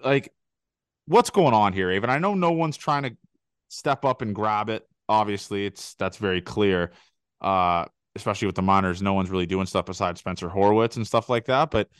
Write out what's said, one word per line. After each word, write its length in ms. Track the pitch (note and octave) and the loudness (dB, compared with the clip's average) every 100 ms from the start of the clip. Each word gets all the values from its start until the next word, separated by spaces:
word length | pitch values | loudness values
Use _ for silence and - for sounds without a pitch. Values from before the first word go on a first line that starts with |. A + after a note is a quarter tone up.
like, 300 | C3 C#3 - _ _ _ _ _ _ _ - | 0 0 -2 _ _ _ _ _ _ _ 2
what's 200 | G#3 A#3 | 2 4
going 240 | G3+ D3+ | 4 4
on 180 | A2 G2+ | 4 4
here, 180 | F#2+ F#2 | 0 0
Aven? 200 | F#2+ A#2 | 0 0
I 80 | C#3 | 0
know 160 | F#3+ | -2
no 180 | G3 F3 | 0 0
one's 240 | E3 D#3+ - | 0 -2 -4
trying 280 | - C#3+ | -2 -2
to 120 | C3+ A2+ _ _ _ _ _ | -4 -10 _ _ _ _ _
step 340 | - D3+ C3+ | -6 -2 0
up 180 | C3+ B2+ | 0 -2
and 140 | A2+ G2+ | -4 -2
grab 340 | G#2+ G#2+ G#2+ | -2 -2 -2
it. 160 | A2 - _ - | -6 -10 _ 0
Obviously, 580 | A2 G#2 G2+ - G2+ G2+ | 2 2 -4 -6 -6 -6
it's, 280 | - - | -8 -14
that's 240 | - F#2+ - | -6 -6 -4
very 240 | G#2 F#2 | -2 -2
clear, 500 | F2 G#2+ G#2 F2+ E2+ - _ _ _ - | -4 0 2 2 -2 -8 _ _ _ -6
uh, 460 | F#2+ F#2+ F2 E2+ - _ _ - | -2 2 2 0 -2 _ _ -8
especially 280 | A2+ G2+ G2+ | -6 -2 -2
with 100 | F2+ | 0
the 60 | |
minors. 400 | F#2+ G2 F#2+ F2+ | 2 4 2 0
No 120 | G2 | 0
one's 160 | G2 F2+ | 0 -2
really 160 | F#2+ F2 | -2 -2
doing 220 | F#2+ F#2 | -2 -2
stuff 180 | F#2+ F2 | -2 -4
besides 340 | F#2 F#2 E2+ | -4 -4 -4
Spencer 300 | F#2+ F2+ F2 | -8 -8 -6
Horwitz 480 | G2 G2+ G#2+ A2+ A#2 | 2 4 4 2 -2
and 100 | A2 | -2
stuff 220 | A#2 - | -2 0
like 160 | A#2+ A#2+ | -2 0
that, 260 | C3 D#3+ | 0 2
but 160 | A2+ G2 | 0 -2